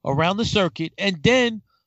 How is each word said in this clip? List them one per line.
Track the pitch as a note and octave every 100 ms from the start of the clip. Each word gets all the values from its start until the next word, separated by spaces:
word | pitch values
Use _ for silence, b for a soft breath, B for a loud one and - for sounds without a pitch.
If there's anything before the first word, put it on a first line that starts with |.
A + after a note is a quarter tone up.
around | - C#3 E3 G3+
the |
circuit, | A3+ F#3+ F3 - D#3+ -
and | G3+ E3
then | G3 B3+ A#3+ G#3+ - _